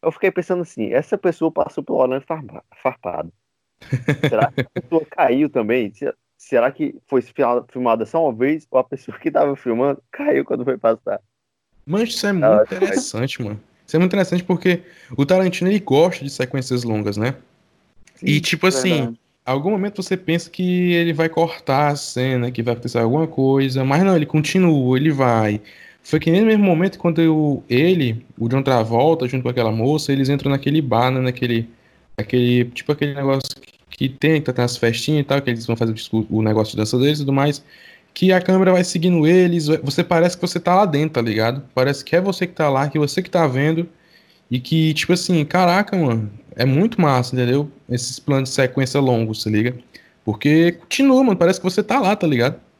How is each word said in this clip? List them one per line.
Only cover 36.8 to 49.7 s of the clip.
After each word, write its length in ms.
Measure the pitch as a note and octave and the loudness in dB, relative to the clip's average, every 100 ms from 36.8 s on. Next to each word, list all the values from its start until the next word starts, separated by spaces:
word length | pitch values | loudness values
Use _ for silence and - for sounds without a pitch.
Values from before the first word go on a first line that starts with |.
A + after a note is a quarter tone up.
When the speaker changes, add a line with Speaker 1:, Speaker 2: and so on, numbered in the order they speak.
| A2 B2+ | -2 0
Speaker 2:
deles 200 | C3+ D3+ | 0 0
e 40 | |
tudo 100 | C#3 | 0
mais, 320 | C#3 C#3+ D3 _ - - - _ | 0 0 -2 _ -20 -20 -20 _
que 180 | - F#3 | -2 2
a 80 | F#3 | 2
câmera 320 | F3+ F#3 F#3+ | 2 2 4
vai 120 | F3+ | 2
seguindo 420 | F3+ F3 F3 F3 D3+ | 0 0 0 2 4
eles, 400 | F3+ F3+ E3+ D3+ D#3 | 4 4 2 0 -2
você 220 | C#3 C#3+ | -2 -2
parece 320 | F3 E3+ F3 F3 | 0 2 2 0
que 60 | |
você 180 | F3+ F3 | -6 -4
tá 140 | F3 F3+ | 0 2
lá 100 | G#3 | 2
dentro, 280 | C#3+ D#3 | 2 0
tá 80 | D3+ | -2
ligado? 420 | A#2 G#2+ A2+ C3 - | -2 0 0 -2 -6
Parece 300 | - B2+ C#3 | -2 0 -2
que 100 | - | 0
é 60 | E3+ | 0
você 260 | F#3+ F#3 F3+ | 0 -2 -6
que 60 | |
tá 160 | - D#3 | -2 0
lá, 200 | C3+ D3 | 0 0
que 100 | D#3 | 0
você 240 | D3 - | -2 -2
que 80 | F3+ | -2
tá 160 | F3+ D#3+ | 0 2
vendo, 420 | B2+ C#3+ D#3+ E3+ _ _ _ _ _ _ | 2 0 0 -4 _ _ _ _ _ _
e 100 | B2+ | -6
que, 320 | B2+ D#3+ D#3+ | 0 2 2
tipo 180 | D3+ - | 0 0
assim, 280 | F3 - F3 D3+ | 0 2 0 2
caraca, 500 | F3+ F3+ F3+ G3+ G3 | 2 4 2 0 0
mano, 340 | D3 A2+ G#2+ - - | 0 0 -4 -10 -20
é 120 | - B2+ | -2 0
muito 340 | C3+ G#3+ A3+ | 2 0 2
massa, 340 | D#3+ C3 B2 | 2 2 0
entendeu? 360 | B2+ A#2+ C3 D3 - _ | -2 0 0 -2 -10 _
Esses 300 | B2 - - | -6 -6 -10
planos 320 | - C#3 C3 | -2 -2 0
de 40 | |
sequência 460 | - C3 B2+ C3 C#3+ | 0 0 0 -2 0
longos, 420 | C3+ A#2+ A2+ A2 | 2 2 0 -4
se 60 | - | -2
liga? 260 | G#2+ A2+ | 0 0